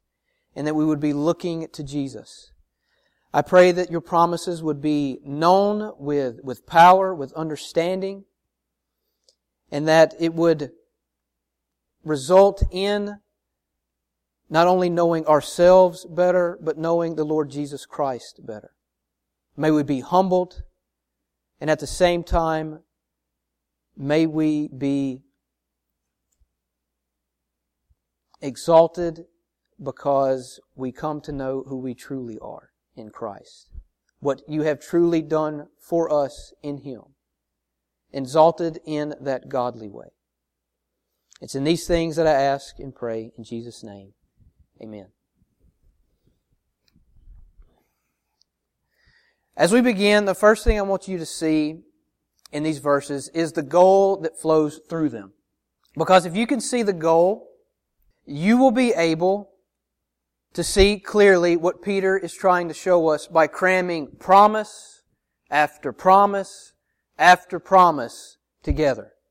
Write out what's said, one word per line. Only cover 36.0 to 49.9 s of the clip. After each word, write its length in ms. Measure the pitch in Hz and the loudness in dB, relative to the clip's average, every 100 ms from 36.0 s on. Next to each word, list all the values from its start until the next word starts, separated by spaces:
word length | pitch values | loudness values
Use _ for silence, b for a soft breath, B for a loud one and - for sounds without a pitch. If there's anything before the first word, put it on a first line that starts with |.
| 160 | 0
us 420 | 151 135 - - _ | -2 -2 -8 -20 _
in 180 | 147 143 | -14 -12
Him, 220 | 143 117 - _ _ _ _ _ _ _ _ _ _ | -14 -16 -18 _ _ _ _ _ _ _ _ _ _
exalted 680 | 139 127 156 165 165 165 160 - | -12 -2 4 4 2 -6 -8 -8
in 280 | 151 151 147 | -8 -6 -8
that 260 | 135 131 135 | -8 -8 -6
godly 400 | 135 123 120 107 | -6 -6 -8 -16
way. 200 | 60 50 _ _ _ _ _ _ _ _ _ _ _ _ _ | -18 -20 _ _ _ _ _ _ _ _ _ _ _ _ _
It's 160 | 123 135 | -12 -6
in 80 | |
these 240 | 143 170 - | -2 -4 -2
things 300 | 170 165 156 | -2 -2 -2
that 100 | 160 | 0
I 60 | |
ask 460 | 139 139 139 - - | 2 0 -2 -8 -18
and 140 | 135 | -18
pray 380 | - 120 113 113 - | -12 -10 -10 -12 -18
in 80 | 110 | -14
Jesus' 360 | 117 120 - | -12 -12 -18
name. 320 | 110 101 98 _ _ _ _ _ _ _ | -20 -20 -20 _ _ _ _ _ _ _
Amen. 260 | 110 107 92 _ _ _ _ _ _ _ _ _ _ _ _ _ _ _ _ _ _ _ _ _ - - - _ - _ _ _ _ _ _ _ _ _ _ _ _ _ _ _ _ _ _ - | -18 -18 -20 _ _ _ _ _ _ _ _ _ _ _ _ _ _ _ _ _ _ _ _ _ -20 -20 -20 _ -20 _ _ _ _ _ _ _ _ _ _ _ _ _ _ _ _ _ _ 0
As 160 | 170 | 2
we 100 | 233 | 4
begin, 440 | 247 | 2